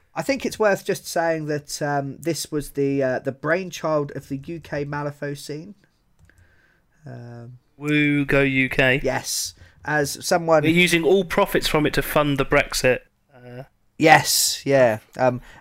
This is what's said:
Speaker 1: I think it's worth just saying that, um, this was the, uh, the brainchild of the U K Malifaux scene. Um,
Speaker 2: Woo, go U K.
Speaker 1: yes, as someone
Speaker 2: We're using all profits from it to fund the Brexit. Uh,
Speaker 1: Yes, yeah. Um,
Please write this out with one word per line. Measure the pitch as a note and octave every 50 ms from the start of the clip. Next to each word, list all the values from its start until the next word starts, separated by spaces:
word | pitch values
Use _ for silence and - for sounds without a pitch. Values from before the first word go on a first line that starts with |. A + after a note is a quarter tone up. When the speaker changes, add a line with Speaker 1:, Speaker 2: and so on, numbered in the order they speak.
| _ _ -
Speaker 1:
I | -
think | - - C#4 - -
it's | A#3 - -
worth | G#3+ G3+ F#3+ F#3+ -
just | - F#3+ - -
saying | - - E3+ E3 E3 E3 D#3+ D3+
that, | D3 D3 D3 D3 - - -
um, | D#3 C#3+ C#3+ C#3+ C#3 C#3 - -
this | D3 E3 D#3 - - -
was | D#3 D3 C#3 -
the, | - C#3+ C#3 C#3 C#3 C#3
uh, | C3 B2+ B2+ A2+
the | - C3+
brainchild | A#2 - - D3+ E3 F#3+ F#3+ F3 - - - D#3+ D#3 D3+ C#3+ C#3+ -
of | C#3+ - -
the | C#3
U | C3+ C3+ E3 E3+ D#3+
K | - - D#3 D3 D3
Malifaux | C#3+ D3 D3 D3 C#3+ C#3+ - D3 C#3+ C#3+ C#3+
scene. | - - D3 D3+ E3+ G#3 G3 _ _ _ _ _ _ _ _ _ _ _ _ _ _ _ _ _ _ _ _ _ _ _ _ _ D3+
Um, | C3+ B2 B2 A#2+ A#2+ A#2+ A#2 A#2 A#2+ B2 - _ _ _ C#3
Speaker 2:
Woo, | D3 D3 D3+ D3+ D3 D3 D3 D3 C#3
go | C#3 C#3+ C#3
U | C#3 C3+ C3 C3 C3 B2+
K. | - - C3+ B2+ C3 D3
Speaker 1:
yes, | - B2+ B2+ A#2+ - - - - - - - - - - _ _ -
as | D3 D3+ D3+ C#3+ C#3 - - -
someone | - F3+ F3 E3 E3 D#3+ D#3 D3
Speaker 2:
We're | D#3+
using | E3 F3 F3+ E3 E3+ E3 E3
all | C#3 F#3 G3 F3+
profits | E3 - G#3 F#3+ - - - -
from | - - D#3 D3+
it | C#3 -
to | C#3+
fund | - - - D#3 D3 D3 C#3
the | C3+ C3
Brexit. | - D3 C#3+ - - - - - B2+ B2 - - _ _ _ _ _ C#3
Uh, | B2 B2 B2 B2 B2+ C3+ _ _ _ _ _ _
Speaker 1:
Yes, | - D3+ D#3+ D3+ D3 - - - - - - - - -
yeah. | C#3 C#3 C3+ B2+ A2+ G#2+ A2 _ _ -
Um, | - C3 B2+ B2 B2 - - - -